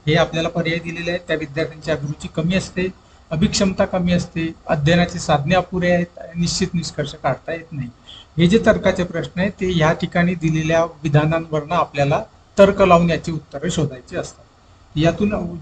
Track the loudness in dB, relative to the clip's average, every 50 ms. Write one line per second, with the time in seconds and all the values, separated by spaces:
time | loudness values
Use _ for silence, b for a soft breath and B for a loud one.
0 | _ 2 2 2 2 0 0 -2 -4 -2 -2 -2 -2 -2 -4 -4 -4 -6 -8 -6
1 | -4 -4 -4 -6 -4 -4 -4 -4 -4 -6 -4 -4 -4 -4 -6 -8 -6 -4 -4 -4
2 | -4 -6 -8 -8 -10 -8 -4 -2 -2 0 0 0 -2 -4 -4 -6 -6 -6 -6 -10
3 | b b b b _ _ 0 0 0 0 2 2 0 0 2 0 0 0 0 -2
4 | 0 0 0 0 -2 -4 -6 -6 -6 -6 -6 -8 -4 -4 -2 0 2 4 4 4
5 | 2 0 -2 -4 0 0 0 0 2 2 2 2 0 0 -2 -2 0 2 2 2
6 | 0 -2 -6 -12 -18 -10 -4 -2 -2 -2 0 -2 -2 -2 -2 -4 -4 -4 -6 -6
7 | -6 -6 -8 -4 -2 -2 -2 -2 -4 -8 -8 -8 -8 -10 -8 -8 -8 -8 -12 -16
8 | B B B B B B 0 2 4 4 4 6 6 4 4 4 2 0 0 0
9 | -2 -4 -4 -6 -8 -6 -4 -4 -2 -4 -2 -4 -4 -2 0 2 2 2 2 0
10 | -2 -2 0 0 0 0 0 0 0 0 0 0 0 2 2 2 0 0 -4 -6
11 | -4 2 2 2 4 2 0 -2 -2 -4 -4 -4 -4 -2 -2 -2 -2 -2 -2 -2
12 | 0 0 0 -2 -2 -6 -14 -20 -20 _ _ 6 6 6 6 4 6 6 6 6
13 | 6 4 0 -2 -2 -6 -8 -8 -8 -12 -12 -8 -6 -4 -2 -2 -2 -2 -4 -8
14 | -14 -10 -8 -8 -8 -8 -12 -18 -20 -20 _ _ _ -20 -20 -20 -20 -8 -2 0
15 | 0 0 0 0 -2 -2 -2 -4 -6 -8 -8 -10